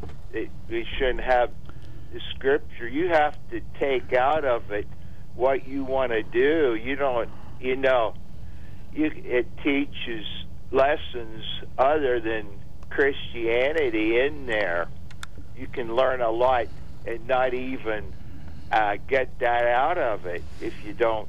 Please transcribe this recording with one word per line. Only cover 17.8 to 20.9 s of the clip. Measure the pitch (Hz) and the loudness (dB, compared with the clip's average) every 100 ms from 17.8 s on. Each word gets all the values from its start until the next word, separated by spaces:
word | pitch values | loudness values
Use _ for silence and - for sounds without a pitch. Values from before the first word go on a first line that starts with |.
| 107 107 101 - - - - - - | -2 -2 -4 -6 -6 -6 -6 -6 0
uh, | 110 104 104 - | 2 2 0 0
get | 135 131 - | 2 2 0
that | 120 120 120 | 2 4 4
out | 120 143 180 | 4 4 2
of | 131 101 90 | 0 0 -2
it | 87 76 - | -4 -4 -4
if | 104 - | -4 -4
you | 107 | -4